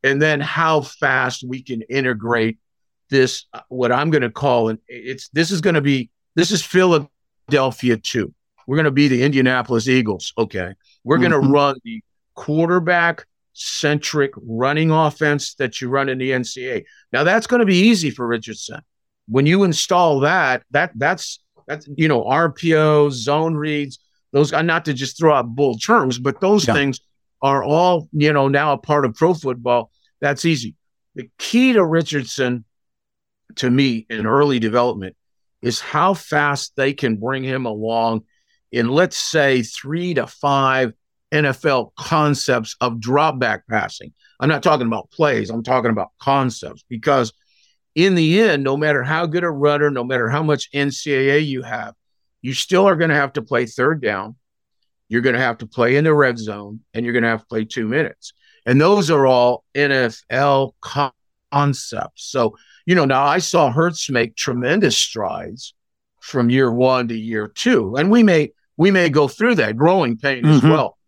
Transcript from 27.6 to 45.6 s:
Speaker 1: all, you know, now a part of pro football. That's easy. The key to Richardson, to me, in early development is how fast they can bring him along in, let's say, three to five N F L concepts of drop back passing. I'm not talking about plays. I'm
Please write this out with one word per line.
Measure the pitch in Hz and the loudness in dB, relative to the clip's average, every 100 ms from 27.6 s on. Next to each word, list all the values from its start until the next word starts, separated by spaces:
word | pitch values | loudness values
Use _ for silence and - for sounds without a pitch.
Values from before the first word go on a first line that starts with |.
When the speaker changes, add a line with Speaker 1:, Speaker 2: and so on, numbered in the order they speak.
Speaker 1:
all, | 139 151 180 175 156 | 2 2 4 2 -2
you | 151 147 | 0 2
know, | 147 135 | 4 2
now | 139 151 | 2 0
a | 139 | -2
part | - 147 131 | 0 0 0
of | 113 | 0
pro | 165 | 0
football. | 170 139 123 120 120 110 _ _ _ | 0 -4 -6 0 0 -2 _ _ _
That's | 143 143 170 | -4 -2 -2
easy. | 151 117 - _ _ _ - | -2 -4 -14 _ _ _ -18
The | - _ | -18 _
key | - 233 262 | -2 2 4
to | 233 175 | 4 2
Richardson, | 165 156 147 117 - 127 123 110 _ _ _ _ _ _ _ _ - | 0 0 -4 -6 -4 -2 -2 -8 _ _ _ _ _ _ _ _ -6
to | 127 | 0
me, | 127 135 113 - | 2 2 -2 -8
in | 110 107 | -6 -2
early | 139 147 127 | 2 2 0
development | 110 117 123 110 92 - _ _ _ _ | 0 0 -2 -4 -10 -14 _ _ _ _
is | 117 113 | -6 -6
how | - 151 180 | -4 0 0
fast | 196 - 147 147 139 - - | 0 -4 -2 -2 -4 -8 -4
they | 135 | -4
can | 139 131 110 | -2 -4 -4
bring | 117 131 | -4 -6
him | 131 131 123 | -6 -6 -6
along | 107 110 117 117 113 - _ _ _ _ | -6 -4 -2 0 -2 -6 _ _ _ _
in, | 120 117 | -4 0
let's | 139 180 - | 2 0 -2
say, | - 160 139 131 | -4 0 2 2
three | 113 - 135 160 180 156 | -2 -10 -8 -6 -4 -4
to | 107 | -6
five | - 143 139 135 131 127 - _ _ _ | -4 -2 0 2 0 -2 -4 _ _ _
N | 151 147 | -2 -2
F | 131 156 | -2 0
L | 135 113 - | 0 -2 -10
concepts | - 156 151 139 - 123 110 - | -4 0 2 0 0 -2 -2 -6
of | 127 117 | -6 -4
drop | 110 135 156 135 | -2 0 0 -2
back | 120 95 _ | -4 -4 _
passing. | 107 - - - _ _ _ | -6 -4 -12 -20 _ _ _
I'm | 139 | -2
not | 151 | 0
talking | 175 151 120 | 2 2 0
about | 110 - | -4 -8
plays. | - 151 117 104 | -2 0 0 -4
I'm | 113 | -8